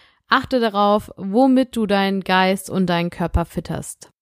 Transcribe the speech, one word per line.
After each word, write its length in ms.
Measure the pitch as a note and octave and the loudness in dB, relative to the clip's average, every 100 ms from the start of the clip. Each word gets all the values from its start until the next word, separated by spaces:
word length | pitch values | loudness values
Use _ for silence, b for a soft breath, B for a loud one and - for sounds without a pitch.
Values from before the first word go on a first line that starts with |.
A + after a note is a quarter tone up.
| b b _ | b b _
Achte 320 | B3+ B3 B3+ | -2 0 0
darauf, 520 | A3+ G3+ G3+ G#3 - - | 0 2 2 2 -2 -10
womit 600 | G3 G#3 C4+ B3+ B3+ A#3 | -2 2 4 4 0 -2
du 100 | G#3 | 0
deinen 360 | G3 G3 G3 | 0 0 -2
Geist 500 | F#3 F#3 F#3 G3 - | 0 2 2 0 -4
und 160 | F#3+ F3+ | -2 0
deinen 240 | E3+ E3+ | 0 -2
Körper 340 | - E3 - E3+ | -4 -2 -2 -2
fütterst. 640 | - E3 E3 - - - _ | -6 -8 -10 -10 -16 -20 _